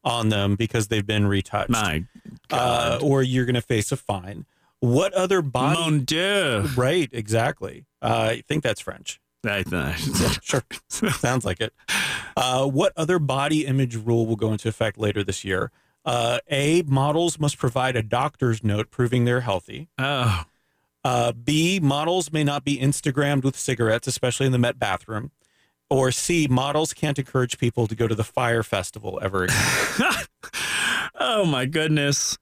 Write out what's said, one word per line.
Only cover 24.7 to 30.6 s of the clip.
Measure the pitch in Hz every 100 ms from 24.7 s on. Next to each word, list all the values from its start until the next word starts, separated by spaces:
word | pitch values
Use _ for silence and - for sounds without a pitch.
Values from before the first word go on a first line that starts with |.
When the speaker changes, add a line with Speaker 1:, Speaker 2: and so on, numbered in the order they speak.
| 127
Speaker 1:
bathroom. | 107 90 - 107 127 _ _ _ _ _ _
Or | 135 131
C, | - - 175 147
models | 127 139 147 160
can't | - 151 139
encourage | 131 131 123 -
people | 120 - 110
to |
go | 110 113
to |
the | 110
Fire | 113 - 120 117
Festival | 110 101 - - 101 92
ever | 98 95
again. | 92 - - - - -
Speaker 2:
<laughs> | 285 - - _ - -